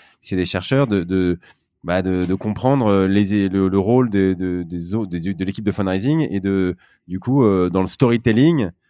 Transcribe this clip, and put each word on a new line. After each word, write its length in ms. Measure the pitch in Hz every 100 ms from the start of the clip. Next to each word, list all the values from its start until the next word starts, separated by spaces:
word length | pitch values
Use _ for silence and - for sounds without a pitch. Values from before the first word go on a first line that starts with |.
| _ _
c'est 160 | - 92
des 80 | 87
chercheurs, 420 | 92 92 135 135
de, 160 | 98
de, 360 | 87 92 90 87 - _ _ _
bah, 180 | 85 90
de, 240 | 92 92 90
de 100 | 95
comprendre, 520 | 107 101 127 139 110
euh, 200 | 98 95
les, 420 | 98 98 104 98
le, 180 | 98 95
le 100 | 98
rôle 300 | 95 127 123
de, 240 | 101 95
de, 300 | 90 92 90
des 320 | 85 87 85 110
au-, 100 | 95
de, 120 | 87
de 280 | 87 85 95
l'équipe 200 | 95 104
de 60 |
fundraising 520 | 95 95 92 120 160 147
et 80 | 98
de, 360 | 98 98 90 90 _ _ -
du 120 | 92
coup, 240 | 117 139
euh, 260 | 110 95 90
dans 120 | 92
le 60 | 92
storytelling, 840 | - 120 117 117 110 151 160 92 -